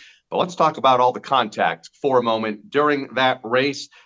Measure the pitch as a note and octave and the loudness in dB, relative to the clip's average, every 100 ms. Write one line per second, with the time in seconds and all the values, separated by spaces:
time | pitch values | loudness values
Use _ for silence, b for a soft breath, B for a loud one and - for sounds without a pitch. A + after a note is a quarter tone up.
0 | B B _ F#2 E3 - D#3+ D3+ C3 B2+ | B B _ -4 -2 0 0 2 2 4
1 | B2 A#2+ - C3+ A2 G#2+ F2 E2 - _ | 4 0 -2 0 0 -2 -2 -2 -10 _
2 | C#3+ B2+ A#2 A2+ A2 G#2+ - C#3 D3 C#3+ | 0 2 2 0 -2 -8 -6 0 0 0
3 | C3+ A2+ C3 B2+ A2 B2+ C#3 C#3 - b | -4 -2 0 -2 -2 -2 -2 -4 -12 b